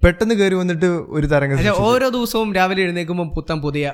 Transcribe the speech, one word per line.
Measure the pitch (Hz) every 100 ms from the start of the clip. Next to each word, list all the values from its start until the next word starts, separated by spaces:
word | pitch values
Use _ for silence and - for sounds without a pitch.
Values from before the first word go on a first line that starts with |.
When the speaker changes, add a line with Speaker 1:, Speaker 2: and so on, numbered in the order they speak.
Speaker 1:
പെട്ടെന്ന് | 175 175 220
കയറി | 220 196
വന്നിട്ട് | 185 180 165 180
ഒരു | 170 - 156 147
തരംഗം | 147 139
Speaker 2:
അതെ, | 135
Speaker 1:
സൃഷ്ടിച്ചു. | 202 185
Speaker 2:
ഓരോ | 208 247 262
ദിവസവും | 247 233 226 214
രാവിലെ | 185 185 190
എഴുന്നേൽക്കുമ്പോൾ | 180 175 165 175 170
പുത്തൻ | 160 151 160
പുതിയ | 147 147 143